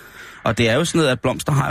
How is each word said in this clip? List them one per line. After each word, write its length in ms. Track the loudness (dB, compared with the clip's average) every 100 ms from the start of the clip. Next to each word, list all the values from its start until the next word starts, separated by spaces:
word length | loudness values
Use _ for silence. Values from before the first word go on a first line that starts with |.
| -20 -20 -20 -6
Og 140 | -4 0
det 120 | 2
er 40 |
jo 100 | 2
sådan 140 | 0 2
noget, 120 | 2
at 80 | 0
blomster 320 | -2 -4 -2
har 160 | 0 0